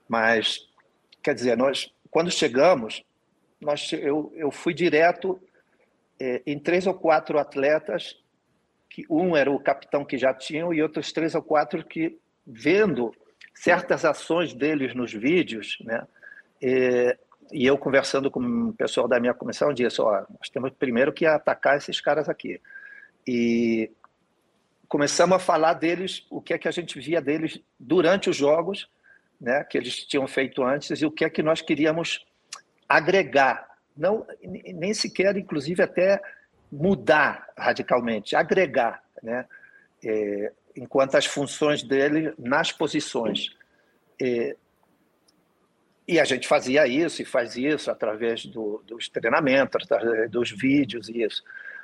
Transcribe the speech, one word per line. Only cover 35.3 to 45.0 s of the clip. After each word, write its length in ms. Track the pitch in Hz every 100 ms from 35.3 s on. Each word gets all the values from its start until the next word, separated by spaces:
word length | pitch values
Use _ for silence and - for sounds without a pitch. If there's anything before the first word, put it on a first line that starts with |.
| 202
inclusive, 460 | - 156 139 180
até 400 | 185 - 185 196 - - _ _ _
mudar 760 | 147 170 196 - 151 131 - - -
radicalmente, 800 | 120 120 123 123 120 110 - 151
agregar, 640 | 165 185 170 131 117 98 _ -
né, 240 | 113 120 123 - - _ _ _
é, 480 | 117 107 104 101 107 - _ -
enquanto 400 | 123 139 139 147
as 100 | -
funções 560 | - 139 - 151 147
dele 500 | 123 135 143 151 156 -
nas 320 | 123 147 165
posições. 840 | - 160 151 - 127 113 - - - _ _ _ _ _ -
É, 340 | 131 120 135 - _ _ _ _